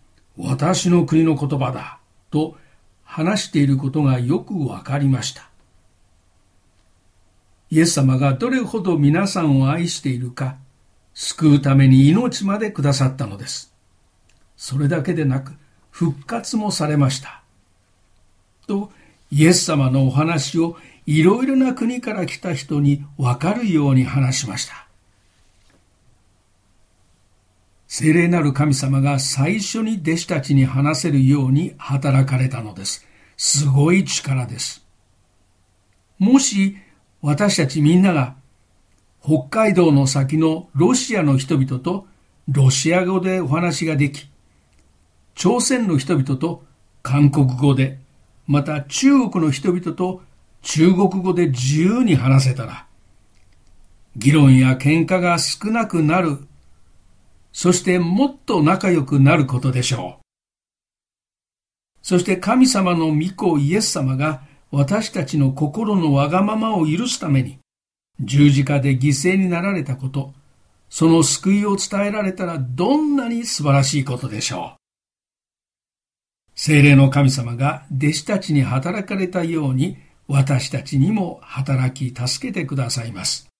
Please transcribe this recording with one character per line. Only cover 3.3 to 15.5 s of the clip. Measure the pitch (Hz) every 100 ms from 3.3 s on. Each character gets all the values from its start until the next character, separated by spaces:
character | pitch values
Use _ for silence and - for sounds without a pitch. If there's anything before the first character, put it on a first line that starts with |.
| 196
し | -
て | 151
い | 143
る | 139
こ | 139
と | 147
が | 143 127
よ | 123 180
く | - 196 131
わ | 95
か | - 139
り | 139
ま | 131
し | -
た。 | - - _ _ _ _ _ _ _ _ _ _ _ _ _ _ _ _ _ _ _ _ _ _
イ | 156
エ | 170
ス |
様 | 147 135 131
が | 139
ど | 131 240
れ | 262
ほ | 233 226
ど | 185 156
皆 | 143 160 196
さ | 190
ん | 160 135
を | 135
愛 | 160 170
し | -
て | 139
い | 123
る | 123
か、 | 123 131 131 - _ _ _ _
救 | - - - 156 143
う |
た | 143
め | 135 135
に | 131 139
命 | 185 247 -
ま | 196 208
で | 214
く | -
だ | 143
さ | 131 131
っ | 131
た | 110
の | 98
で | 123
す。 | - - _ _ _ _ _ _ _ _ _
そ | - 131
れ | 143
だ | 165
け | 143
で | 160
な | 147 131
く、 | -